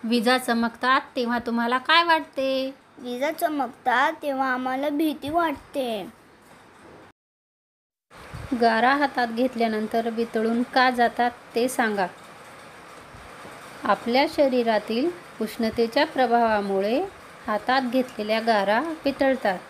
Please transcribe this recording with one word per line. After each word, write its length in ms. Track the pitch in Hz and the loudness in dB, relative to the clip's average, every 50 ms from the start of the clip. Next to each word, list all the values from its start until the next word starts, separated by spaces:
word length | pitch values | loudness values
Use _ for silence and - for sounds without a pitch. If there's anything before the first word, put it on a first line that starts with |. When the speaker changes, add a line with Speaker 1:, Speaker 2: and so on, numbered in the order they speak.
| - 226 | 0 0
Speaker 1:
विजा 300 | 240 240 208 240 254 254 | 0 2 4 4 2 2
चमकतात 600 | 247 - 233 233 233 233 233 - - 254 262 269 - - - | 2 0 0 0 0 -2 -2 -2 0 2 2 2 0 -2 -4
तेव्हा 220 | 269 240 233 240 240 | -4 -2 -2 -2 -2
तुम्हाला 400 | 240 247 233 233 233 233 247 254 | -2 -2 -2 -2 0 0 0 0
काय 260 | 262 - 311 339 349 | 2 4 4 4 6
वाटते? 720 | 339 320 320 285 - - 277 269 269 262 262 262 269 277 - - - - - | 6 2 2 2 -6 -6 -4 -2 -2 -2 -2 -4 -6 -8 -12 -20 -20 -20 -14
Speaker 2:
विजा 320 | 247 247 247 247 269 311 | -10 -8 -6 -2 -2 -4
चमकतात 800 | 330 - 339 320 311 285 262 233 262 - - 254 226 247 269 311 320 320 | -2 -2 -2 -2 -2 -2 -4 -6 -6 -4 -2 0 2 4 2 2 0 -4
तेव्हा 300 | - 294 269 262 269 262 | -6 -4 -2 -2 0 -2
आम्हाला 360 | 254 254 254 254 262 269 277 302 | -2 -2 -2 -4 -4 -2 -2 -2
भीती 400 | 294 285 320 311 277 214 - 277 | 0 0 0 0 -2 -4 -8 -2
वाटते. 800 | 311 349 339 320 285 - - - - 285 262 240 226 208 175 233 - - - - - - - - - - - - - - - - - - - - _ _ _ _ _ _ _ _ _ _ _ _ _ _ _ _ _ _ _ _ - - - - - - - - 277 226 | 0 0 0 0 -2 -6 -12 -10 -6 -6 -4 -4 -4 -6 -8 -10 -14 -20 -20 -20 -20 -20 -20 -20 -20 -20 -20 -20 -20 -20 -20 -20 -20 -20 -20 -20 _ _ _ _ _ _ _ _ _ _ _ _ _ _ _ _ _ _ _ _ -20 -20 -20 -16 -14 -14 -8 -6 0 2
Speaker 1:
गारा 340 | 233 233 220 220 233 254 277 | 4 4 4 4 4 4 4
हातात 340 | 285 294 269 - 269 247 233 | 4 2 0 0 -2 -2 -2
घेतल्यानंतर 800 | 226 226 254 254 - 233 226 226 220 214 214 214 - 226 226 233 | 0 0 0 0 0 0 -2 0 0 -2 -4 -2 -2 -2 -2 -2
वितळून 520 | 226 226 233 226 - 226 220 226 233 233 | -2 -4 -4 -2 -2 -2 0 0 0 0
का 280 | 247 - - 269 254 254 | -2 0 2 4 4 4
जातात 400 | 247 240 240 226 233 - 240 240 240 - - - - | 4 2 0 0 2 0 0 0 -2 -6 -20 -6 -2
ते 140 | 233 240 254 | -2 -2 0
सांगा. 380 | 254 - 240 220 208 202 190 175 - - - - - - - - - - - - - - - - - - - - - - - - - - - - - - - - - - - | 0 0 0 0 0 -2 -2 -4 -6 -14 -20 -20 -20 -20 -20 -20 -20 -20 -20 -20 -20 -20 -20 -20 -20 -20 -20 -20 -20 -20 -20 -20 -20 -18 -18 -18 -18 -18 -18 -18 -16 -6 0
आपल्या 420 | - 302 - - 233 233 262 285 311 - | 0 0 0 0 0 2 2 2 2 2
शरीरातील 760 | - 294 269 247 247 233 226 220 208 - - 220 233 277 349 349 - - - - - | 2 2 4 4 2 2 2 0 0 0 -2 -2 0 0 -2 -4 -6 -16 -20 -8 -8
उष्णतेच्या 680 | 220 214 - - 233 220 220 - 233 226 226 285 302 | -8 -8 -4 -4 -4 -2 0 0 0 2 2 2 2
प्रभावामुळे 1000 | 311 - 269 254 240 233 233 233 226 220 208 202 196 196 190 196 208 233 285 370 392 - - - - - - - | 2 2 0 2 4 4 4 4 4 2 0 0 0 0 0 0 2 0 0 -2 -4 -8 -16 -20 -20 -20 -14 -6
हातात 360 | - 214 208 - - 254 269 | -4 -4 -2 0 0 0 2
घेतलेल्या 580 | 262 240 226 262 254 254 - - 214 208 220 226 | 0 2 0 0 0 0 -4 -8 -2 -2 -2 0
गारा 400 | 226 233 226 208 196 196 208 226 | 2 2 2 2 4 4 2 2
वितळतात. 800 | 294 330 311 311 - 277 269 - 285 269 262 254 - 214 185 180 - - | 2 -2 -6 -4 -4 -4 0 2 2 2 2 2 0 -2 -2 -2 -8 -14